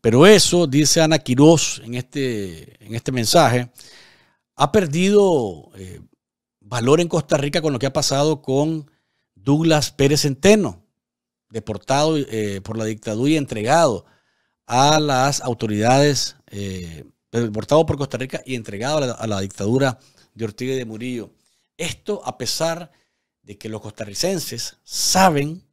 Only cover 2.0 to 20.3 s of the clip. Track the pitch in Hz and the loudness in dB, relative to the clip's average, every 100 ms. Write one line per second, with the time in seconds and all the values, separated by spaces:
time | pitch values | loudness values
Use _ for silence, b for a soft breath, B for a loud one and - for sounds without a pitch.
2 | 123 143 131 110 95 82 85 _ 104 113 | -10 -6 -6 -6 -8 -12 -20 _ -12 -8
3 | - 127 110 170 143 123 123 b b b | -6 -4 2 4 4 2 -4 b b b
4 | b b b b _ - 143 214 175 151 | b b b b _ -4 0 2 0 0
5 | 190 208 196 156 107 80 - 98 92 90 | 2 4 2 0 -2 -8 -18 -20 -18 -20
6 | - _ _ _ _ _ 101 123 117 156 | -20 _ _ _ _ _ -10 -2 2 4
7 | 175 170 - 151 143 165 156 131 135 143 | 2 -2 0 -2 -2 -4 -2 -2 -2 -2
8 | 135 139 151 151 - 135 151 160 143 _ | -2 0 0 -2 -2 0 0 -4 -10 _
9 | _ _ _ _ 104 147 165 151 135 - | _ _ _ _ 0 2 4 2 0 0
10 | 139 147 151 131 196 214 156 87 _ _ | 2 2 0 2 4 4 2 -8 _ _
11 | _ _ _ _ _ 110 107 104 - 135 | _ _ _ _ _ -12 -10 -12 -2 2
12 | 156 156 135 110 104 98 101 110 110 107 | 2 0 -2 -4 -4 -6 -8 -6 -6 -6
13 | 113 107 135 156 139 113 117 160 160 104 | -6 -2 0 0 -2 -6 0 2 2 0
14 | - _ _ _ _ _ _ 120 143 156 | -8 _ _ _ _ _ _ 2 4 4
15 | 151 131 135 139 - 117 110 104 110 131 | 2 0 0 -2 -6 -6 -4 0 2 4
16 | 147 135 - - _ 101 98 92 87 78 | 4 0 -6 -10 _ -12 -10 -10 -14 -16
17 | - _ _ 117 117 107 104 147 160 147 | -20 _ _ -6 -4 -6 2 2 2 -2
18 | 139 117 135 - - 127 104 101 123 156 | -6 -8 -8 -10 -8 -10 -10 -8 -4 -2
19 | 131 113 110 98 98 - 98 127 135 120 | -4 -6 -6 -4 -6 -6 -2 0 0 -2
20 | b b b | b b b